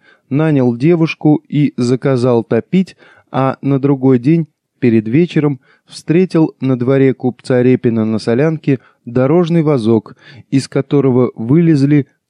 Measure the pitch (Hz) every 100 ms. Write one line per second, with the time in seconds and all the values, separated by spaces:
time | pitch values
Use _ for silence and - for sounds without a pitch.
0 | _ _ - 135 160 143 123 120 151 170
1 | 160 - 151 151 - 143 143 - 120 127
2 | 139 131 127 117 - 117 - 185 185 -
3 | - _ _ 135 131 127 139 139 139 139
4 | 131 127 123 170 156 _ _ _ 123 113
5 | 110 139 175 156 147 131 _ _ _ -
6 | - 165 185 165 156 - 131 123 123 135
7 | 135 - 127 - - 127 123 127 123 113
8 | 110 110 117 120 156 156 - 131 _ _
9 | 120 120 131 170 165 170 151 139 110 110
10 | - - - 113 - 139 - 143 - 143
11 | 135 123 123 - 113 160 165 147 139 147
12 | 135 _